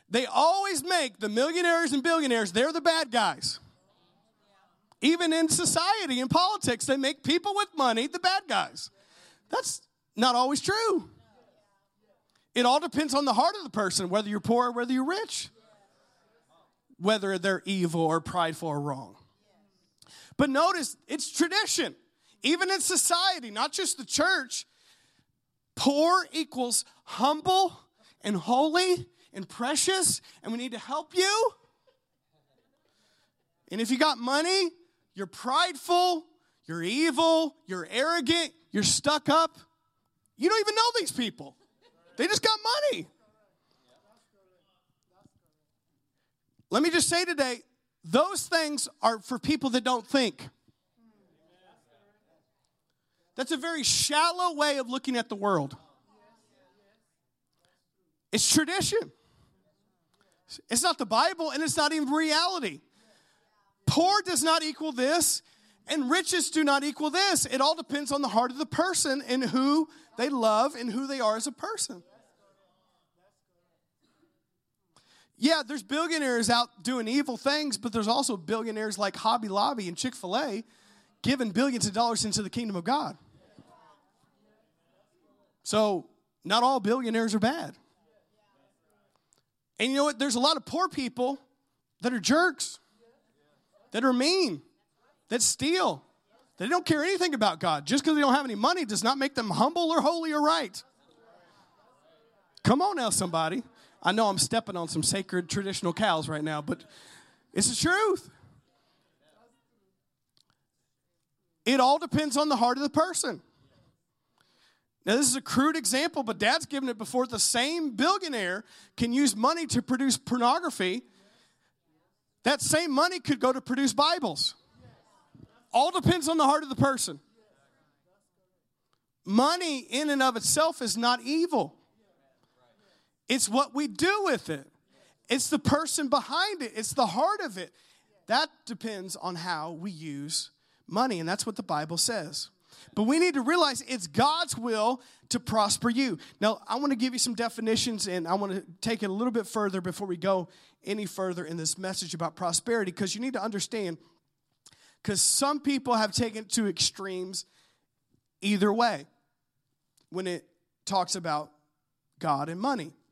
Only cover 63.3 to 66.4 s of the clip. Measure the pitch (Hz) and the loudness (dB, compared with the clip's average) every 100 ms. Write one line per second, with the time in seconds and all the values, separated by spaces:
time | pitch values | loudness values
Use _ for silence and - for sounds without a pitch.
63.3 | _ _ _ _ _ - - 349 415 359 | _ _ _ _ _ 0 4 4 4 0
64.3 | 302 320 320 311 285 311 247 254 339 302 | 0 2 2 0 -6 -6 0 2 2 2
65.3 | - _ _ _ _ - 311 247 349 - | -2 _ _ _ _ -6 -2 2 0 2
66.3 | 359 | -2